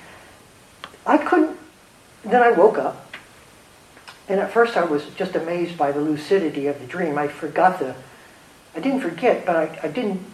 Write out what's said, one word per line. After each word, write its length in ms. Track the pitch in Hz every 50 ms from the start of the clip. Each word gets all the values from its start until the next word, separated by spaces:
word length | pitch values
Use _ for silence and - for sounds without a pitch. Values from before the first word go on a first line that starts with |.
| - - - - - - - - - - - - - - - - - - - - -
I 140 | - 254 302
couldn't, 400 | - - - 349 311 311 - - - - - _ _ _ _ - - _ - - -
then 180 | 220 208 247 240
I 100 | 240 220
woke 260 | 165 180 214 - -
up, 340 | - 160 - - - - - - - - - - - - - - - - - - - - - - - - - - - -
and 120 | 196 190
at 120 | 170 - -
first 240 | 226 233 233 -
I 80 | 185 175
was 200 | 165 151 143 - - -
just 180 | - 185 185 -
amazed 420 | 170 160 165 175 175 170 175 170
by 160 | - 147 139 139
the 80 | 147
lucidity 680 | 147 156 151 147 - - 196 190 170 151 - 143 139
of 120 | 143 143 -
the 80 | 127
dream. 320 | 127 - 175 185 160 143 147
I 100 | 147 143
forgot 500 | - - - 151 147 - 165 185 180 180
the, 140 | 143 131 123 - - - - - - - - - - - - - - - -
I 60 | 160
didn't 200 | - 262 269 -
forget, 440 | - 339 - - 254 240 - - -
but 120 | 180 175
I, 240 | 160 156 156 - - -
I 60 | 156
didn't 300 | 147 254 240 208 185 185 - -